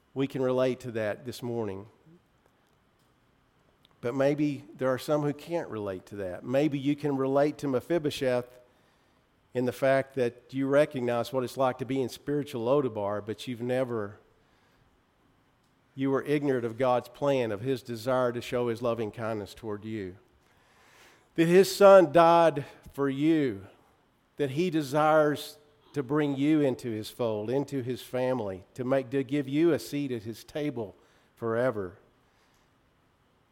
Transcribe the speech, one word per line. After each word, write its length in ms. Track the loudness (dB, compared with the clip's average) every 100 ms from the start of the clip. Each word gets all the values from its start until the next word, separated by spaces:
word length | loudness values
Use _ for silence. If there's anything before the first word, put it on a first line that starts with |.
| _ -4
We 80 | -4
can 160 | -2
relate 380 | 0 2 0 -2
to 100 | -6
that 320 | -4 -4 -6
this 200 | -10 -10
morning. 420 | -6 -6 -6 -8 -14 _ -20 -20 _ _ _ _ _ _ _ _ _ _ _ _ _ _ _ _ _ _
But 160 | -6 0
maybe 480 | 2 2 0 -2 -12 -4
there 160 | -2
are 60 | -2
some 240 | 0 0
who 100 | 0
can't 360 | -6 -6 -6 -6
relate 380 | -6 -6 -8 -10
to 100 | -8
that. 280 | -8 -8
Maybe 320 | -2 0 0 0
you 200 | -2 -2
can 200 | -2 -2
relate 420 | 2 2 2 0
to 100 | -2
Mephibosheth 880 | -2 0 -2 -2 -2 -2 -2 -4 -16 _ _ _ _ _ _ _ _ _
in 100 | -2
the 80 | -2
fact 440 | 0 2 2 0 -2
that 180 | -2 -4 -8
you 160 | -4 2
recognize 680 | 4 2 0 -2 0 -2
what 120 | -2
it's 120 | -4 0
like 220 | 0 0
to 60 |
be 180 | -4 -2
in 60 | -2
spiritual 560 | -6 -4 -4 -4 -4
Lodabar, 600 | 2 2 2 -2 -4 -4
but 220 | -6 -10 -10
you've 160 | -8
never, 560 | -2 -2 -2 -4 -6 -12 _ _ _ _ _ _ _ _ _ _ _ _ _ _ _ _ _
you 160 | -4 0
were 120 | 0
ignorant 400 | 0 0 2 0
of 140 | -2 0
God's 300 | 0 0 -2
plan, 440 | -4 0 0 0
of 80 | -2
his 240 | -4 -6
desire 480 | -6 -6 -2 0 0
to 80 | -2
show 260 | -4 -2 -2
his 160 | -2
loving 300 | -2 -2 -4
kindness 420 | -6 -6 -6 -8
toward 300 | -12 -10 -10
you. 320 | -8 -10 -10 -14 _ _ _ _ _ _ _ -20 -20 _ _ 0
That 100 | 6
his 260 | 6 6
son 380 | 8 10 10 10
died 540 | 6 8 8 6 2 -8 -16 -14
for 160 | -4 -2
you, 540 | 0 2 2 0 -4 -12 -20 _ _ _ _ _ -6
that 140 | -4
he 180 | -2 -2
desires 880 | -2 -2 2 4 4 4 0 -8 -18 _ _ _
to 100 | -8
bring 340 | -2 0 0 0
you 240 | 2 4
into 300 | 2 0 -4
his 200 | -6 -8
fold, 400 | -4 -2 -2 -2
into 320 | -2 -2 -6
his 200 | -6 -8
family, 600 | -6 -2 0 -2 -4 -8 -14
to 100 | -8
make, 260 | -2 -2 0
to 140 | -4
give 240 | -2 -4 -2
you 240 | 2 2
a 60 | 2
seat 340 | -2 -6 -6
at 100 | -6
his 220 | -8 -14
table 500 | -12 -6 -6 -6 -10 -14 _ _ _
forever. 640 | _ -4 0 0 -2 -8 -12 _ _ _ _ _ _ _ _ _ _ _ _ _ _ _